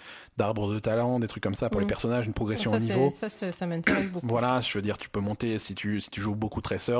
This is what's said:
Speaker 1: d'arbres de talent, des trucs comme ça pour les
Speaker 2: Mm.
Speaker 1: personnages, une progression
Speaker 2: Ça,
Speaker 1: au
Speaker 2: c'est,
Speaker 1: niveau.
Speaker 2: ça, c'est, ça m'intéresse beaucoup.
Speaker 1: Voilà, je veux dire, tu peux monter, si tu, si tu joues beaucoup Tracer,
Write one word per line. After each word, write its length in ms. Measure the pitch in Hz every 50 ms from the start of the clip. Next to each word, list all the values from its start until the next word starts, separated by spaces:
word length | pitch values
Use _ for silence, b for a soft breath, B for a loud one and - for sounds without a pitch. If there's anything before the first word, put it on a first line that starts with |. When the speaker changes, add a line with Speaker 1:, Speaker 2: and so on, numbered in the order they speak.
| B B B B B B _
Speaker 1:
d'arbres 380 | - 107 101 110 107 104 101 104
de 60 | 107
talent, 400 | 110 113 110 113 120 123 127 123
des 80 | 117 107
trucs 120 | - - -
comme 120 | 104 110
ça 140 | - 127 113
pour 100 | 113 -
les 60 | 202
Speaker 2:
Mm. 40 | 202
Speaker 1:
personnages, 360 | - - - 117 123 123 117 110
une 60 | 107
progression 380 | - 113 104 110 - 202 117
Speaker 2:
Ça, 60 | 107 113
Speaker 1:
au 20 |
Speaker 2:
c'est, 140 | 113 113 117 123
Speaker 1:
niveau. 120 | 135 143
Speaker 2:
ça, 180 | - - - 214
c'est, 240 | - - - 185 175
ça 120 | - 185
m'intéresse 440 | 175 170 165 170 - 196 196 196 196
beaucoup. 160 | 180 180 165 117
Speaker 1:
Voilà, 320 | 113 120 117 127 127 127
je 180 | 120 - - 107
veux 40 |
dire, 160 | 98 104 101 -
tu 100 | - -
peux 120 | - 104
monter, 360 | 98 101 107 - - 117 110 107
si 160 | - - 98
tu, 280 | - - 104 104 101
si 80 | - -
tu 100 | - -
joues 160 | 101 107 104
beaucoup 240 | 110 110 104 - -
Tracer, 400 | - - 104 92 - - 120 120